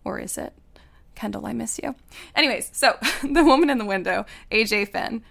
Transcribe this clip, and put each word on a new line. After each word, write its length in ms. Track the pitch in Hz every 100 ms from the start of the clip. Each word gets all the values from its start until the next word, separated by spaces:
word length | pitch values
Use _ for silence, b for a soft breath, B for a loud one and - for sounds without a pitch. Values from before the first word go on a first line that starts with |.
| -
Or 140 | -
is 180 | - -
it? 160 | - - _ b b b _ -
Kendall, 300 | 208 202 208
I 60 |
miss 300 | 233 233 -
you. 120 | - 254 _ B B
Anyways, 360 | - 294 214 -
so 260 | - 262 - 226
<laughs> 100 | -
The 220 | 277 294
Woman 260 | 302 269 311
in 80 | 254
the 80 | 208
Window, 400 | 190 175 185 208 B B
A 120 | 214
J 220 | 220 214 202
Finn. 360 | - - 226 b